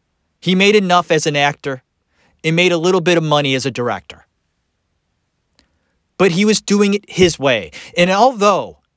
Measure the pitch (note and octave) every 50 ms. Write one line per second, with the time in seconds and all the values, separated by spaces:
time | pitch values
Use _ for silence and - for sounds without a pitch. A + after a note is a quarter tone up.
0 | _ _ _ _ _ _ _ _ - F3 F#3 F#3 G3 G3+ G#3 G#3 F#3+ F3+ F3+ F3
1 | E3+ - E3 D3+ - D#3+ D3 C#3+ C#3+ C#3+ D3 - - C#3+ C3 B2 _ _ _ _
2 | _ _ _ _ _ _ _ _ - D#3+ E3 E3+ F3+ F3+ F3 E3 D#3+ F#3 F#3 F#3
3 | D#3+ F3+ F3 E3+ D#3+ D3+ D3 D3 C#3+ C3+ C3 B2+ B2+ C3+ A2+ B2 A#2+ A#2 G#2 F2+
4 | - - - - _ _ _ _ _ _ _ _ _ _ _ _ _ _ _ _
5 | _ _ _ _ _ _ _ _ _ _ _ _ _ _ _ _ _ _ _ _
6 | _ _ _ - F#3 G3 D#3+ F#3 G#3 G#3+ G#3 - - - G3+ G3+ G#3 G3 G3+ G#3
7 | _ - - E3+ F#3 E3+ - - C3+ C#3 A#2+ G#2+ E2+ D2+ - - - - - E3+
8 | F3 F#3 F#3+ G3+ A#3+ C4+ B3+ G3+ G3+ G#3 F#3+ D3+ A2+ F#2+ - _ _ _ _